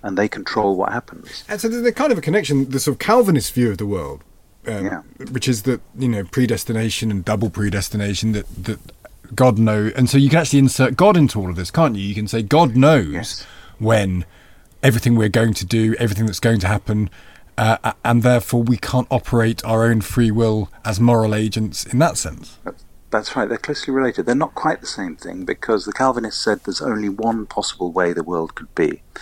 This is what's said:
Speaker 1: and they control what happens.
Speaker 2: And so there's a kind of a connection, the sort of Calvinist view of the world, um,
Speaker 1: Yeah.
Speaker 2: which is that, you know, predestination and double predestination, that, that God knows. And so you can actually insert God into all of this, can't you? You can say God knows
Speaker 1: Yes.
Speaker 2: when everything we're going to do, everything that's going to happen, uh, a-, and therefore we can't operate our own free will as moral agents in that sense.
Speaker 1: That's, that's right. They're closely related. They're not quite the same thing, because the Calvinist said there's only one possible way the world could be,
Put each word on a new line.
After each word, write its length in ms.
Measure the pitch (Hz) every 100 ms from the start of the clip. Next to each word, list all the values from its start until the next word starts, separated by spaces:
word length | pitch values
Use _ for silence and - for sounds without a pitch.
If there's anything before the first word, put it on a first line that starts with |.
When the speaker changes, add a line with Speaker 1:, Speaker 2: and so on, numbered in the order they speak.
Speaker 1:
and 140 | 107 95
they 100 | 104
control 480 | - 95 - 101 92
what 160 | 98
happens. 540 | 113 - 85 - - -
Speaker 2:
And 140 | 208
so 80 | 226
there's 160 | 240 240
a 80 |
kind 180 | 226 294
of 60 | 208
a 40 |
connection, 480 | 151 196 160 139 135
the 100 | 131
sort 140 | 151 139
of 40 |
Calvinist 540 | - 233 208 156 -
view 180 | - 120
of 60 | 95
the 80 | 104
world, 380 | 98 71 69 - _ _ _ -
um, 180 | 107 95
Speaker 1:
Yeah. 160 | 95 - - 131
Speaker 2:
which 160 | 127 135
is 140 | 113
that, 160 | 101 120 - -
you 120 | 127
know, 160 | 110 92
predestination 880 | - 123 110 - 113 113 - 113
and 120 | 101
double 260 | 87 107 107
predestination, 840 | - 104 98 95 107 101 101 110
that, 120 | 104 - -
that 180 | 92 107 - - - - -
God 240 | 107 127 104
knows. 360 | 113 107 107
And 160 | - 123
so 80 | 139
you 120 | 139
can 100 | 160
actually 200 | 147 143
insert 380 | 135 - 131 127
God 180 | 190 185
into 240 | 143 110
all 100 | 92
of 60 | 87
this, 160 | 87
can't 240 | - 156 104
you? 60 |
You 120 | 98 101
can 120 | 107
say 140 | 113
God 340 | 104 147 160 117
knows 380 | 139 151 82
Speaker 1:
Yes. 320 | 87 - - - - - -
Speaker 2:
when 480 | 110 113 95 90 90 - - - _ _
everything 320 | 127 113 127 117
we're 140 | 107
going 240 | 113 113
to 120 | 101 90
do, 300 | 113 110 113
everything 280 | 117 101 110
that's 140 | 92
going 180 | 120 113
to 80 | 92
happen, 420 | 101 - 107 101 - - - - -
uh, 200 | 110 113 113
a-, 100 | -
and 180 | 117 120
therefore 420 | 117 123 - 120
we 120 | 117 120
can't 320 | - 127 120
operate 540 | 127 - 120 113 113
our 220 | 113 113 117
own 160 | 113
free 280 | 101 - 117
will 380 | 107 113 107 101 -
as 160 | 117 101
moral 340 | 117 117 110
agents 520 | 107 107 113 107 - -
in 140 | 123
that 180 | 160 -
sense. 400 | - 76 - - -
Speaker 1:
That's, 180 | - - - -
that's 240 | 110 104 135
right. 140 | 107
They're 80 | 113
closely 360 | - 143 -
related. 320 | 135 127 107 87
They're 80 | 127
not 200 | 156 -
quite 260 | 156 165
the 60 | -
same 280 | - 92 78
thing, 260 | 87 90
because 420 | 90 - - 110 107
the 60 |
Calvinist 500 | 98 135 120 113 -
said 200 | - 104
there's 160 | - 131
only 280 | 135 107 104
one 360 | 101 110 113 107
possible 440 | - 101 - 90
way 220 | 85 87
the 100 | 85
world 320 | 82 87 80 -
could 180 | 78 -
be, 260 | 78 - - -